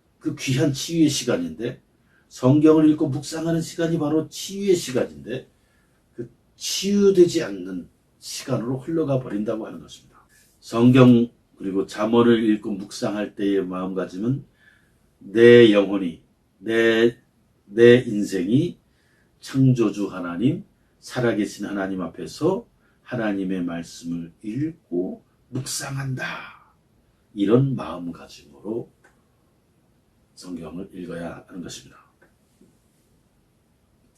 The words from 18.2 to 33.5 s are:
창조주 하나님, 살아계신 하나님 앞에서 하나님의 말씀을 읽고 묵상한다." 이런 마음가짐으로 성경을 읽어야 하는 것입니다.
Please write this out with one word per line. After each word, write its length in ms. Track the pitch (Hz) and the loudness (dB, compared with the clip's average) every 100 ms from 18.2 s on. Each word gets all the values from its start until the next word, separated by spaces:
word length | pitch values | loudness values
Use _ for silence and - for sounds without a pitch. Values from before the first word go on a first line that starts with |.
| 95 95 92 127 175 - _ _ _ _ _ _ | -4 -4 0 0 0 -8 _ _ _ _ _ _
창조주 680 | - 135 131 120 104 98 95 | -6 2 2 2 0 -2 -8
하나님, 580 | 92 90 87 127 180 - _ _ _ | -8 -10 -2 -2 -2 -10 _ _ _
살아계신 680 | - - 117 104 98 - 98 | -12 -4 -2 -2 -4 -8 -10
하나님 340 | 95 95 95 | -8 -6 -6
앞에서 640 | 85 87 82 - 160 190 - _ _ _ | -10 -12 -14 -4 -4 -4 -10 _ _ _
하나님의 600 | - 123 107 98 92 92 | -12 -6 -4 -4 -6 -6
말씀을 720 | 85 85 82 - 85 85 82 _ | -6 -8 -12 -14 -10 -10 -12 _
읽고 840 | 107 120 160 165 - 175 185 233 _ _ _ | -10 -8 -8 -10 -8 -6 -6 -10 _ _ _
묵상한다." 1200 | 127 131 - 139 135 135 127 - - - - _ _ _ _ _ _ _ 104 | -12 -8 -10 -8 -8 -8 -8 -8 -12 -16 -20 _ _ _ _ _ _ _ -4
이런 400 | 98 123 139 113 | 2 2 2 -4
마음가짐으로 1160 | - 87 85 82 - - - - 101 117 - _ _ _ _ _ _ _ _ _ _ _ _ _ _ | -8 -12 -12 -14 -18 -20 -20 -16 -10 -10 -12 _ _ _ _ _ _ _ _ _ _ _ _ _ _
성경을 560 | - 92 82 82 87 98 | -20 -14 -14 -12 -14 -14
읽어야 520 | 90 87 85 82 - - | -14 -12 -10 -12 -14 -18
하는 140 | 92 | -16
것입니다. 420 | 78 - - - _ _ _ _ _ _ _ _ _ _ _ _ _ _ _ | -14 -16 -20 -20 _ _ _ _ _ _ _ _ _ _ _ _ _ _ _